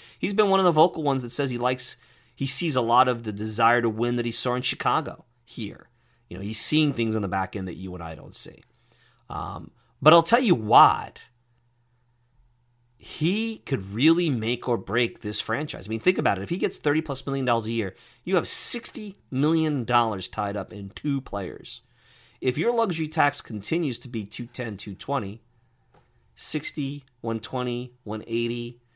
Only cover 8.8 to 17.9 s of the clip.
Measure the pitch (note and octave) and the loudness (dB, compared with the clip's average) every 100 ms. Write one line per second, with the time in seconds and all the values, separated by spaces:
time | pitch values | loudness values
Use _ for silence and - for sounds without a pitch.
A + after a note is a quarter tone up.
8.8 | _ _ _ _ - D#2 E2+ G2+ - - | _ _ _ _ -12 -8 -8 -10 -14 -20
9.8 | _ _ D3 E3+ D#3+ B3 A#3 B2 G#2+ B2+ | _ _ 6 6 6 4 4 2 6 8
10.8 | D3+ D2 - - - _ _ _ _ _ | 8 6 -4 -14 -20 _ _ _ _ _
11.8 | _ _ _ _ _ _ _ _ _ _ | _ _ _ _ _ _ _ _ _ _
12.8 | _ _ - - D#3+ G#3+ A3+ A3 - A#2+ | _ _ -16 -2 0 0 -2 -6 -6 -6
13.8 | F#2+ G#2+ D#3 E3+ E3+ A#2+ A2 B2 B2+ A2 | -4 2 4 4 2 0 -2 -2 -2 -4
14.8 | F#2+ A#2 A#2 - G#2 G#2+ - B2 C3 - | -2 -2 -2 -4 -6 -6 -4 -4 -4 -8
15.8 | G2 A2+ F3+ G3 C3 F#2+ G2 F#3+ G3 - | -6 -2 0 2 0 0 -2 -4 -4 -2
16.8 | D3 D3+ D#3 C3+ C#3 C#3 B2 A#2 A2 A2+ | -2 0 -2 -6 -4 -2 0 0 0 -2
17.8 | F#2+ | -4